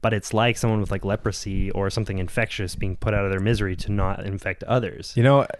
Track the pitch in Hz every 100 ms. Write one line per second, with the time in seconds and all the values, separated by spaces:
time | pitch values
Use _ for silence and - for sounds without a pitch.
0 | 113 110 - 107 117 113 117 110 98 98
1 | 95 104 113 - 104 95 95 95 98 104
2 | 107 95 90 - 113 - 92 - 98 92
3 | 110 104 98 95 101 117 101 90 - 101
4 | 95 98 98 98 101 92 - 123 110 -
5 | - - 123 139 - -